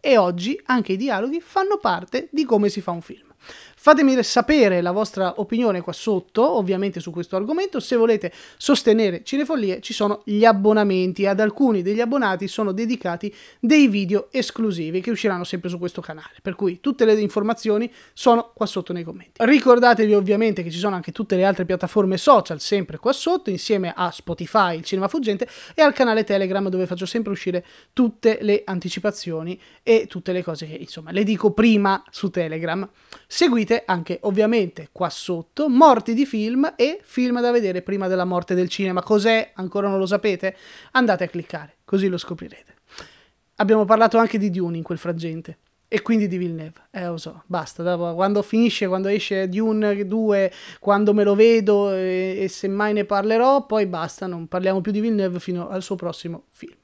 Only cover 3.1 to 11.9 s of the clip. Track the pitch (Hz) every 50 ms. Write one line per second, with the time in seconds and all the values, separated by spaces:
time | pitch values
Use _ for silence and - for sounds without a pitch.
3.1 | - - _ _ _ _ _ - - - - - _ _ - - 302 269 311 269
4.1 | 262 254 226 - - 247 233 - 302 302 247 202 185 175 175 175 180 196 220 214
5.1 | - - 190 180 175 - 208 202 240 226 247 226 196 180 170 - 170 - - -
6.1 | 208 185 175 _ _ - 233 294 - 247 196 180 196 185 196 202 180 170 160 -
7.1 | 160 170 170 - - 190 202 214 311 339 381 381 - 277 - - 254 233 226 226
8.1 | 226 208 - - - - - - - _ - - 285 - - 240 214 220 226 196
9.1 | 175 175 - - - 269 294 254 320 285 220 196 185 196 - - 220 - 214 202
10.1 | 208 202 _ - 208 208 220 226 220 196 196 214 214 214 208 202 190 185 185 185
11.1 | 180 - 196 196 196 190 220 214 208 - 277 254 220 196 175 190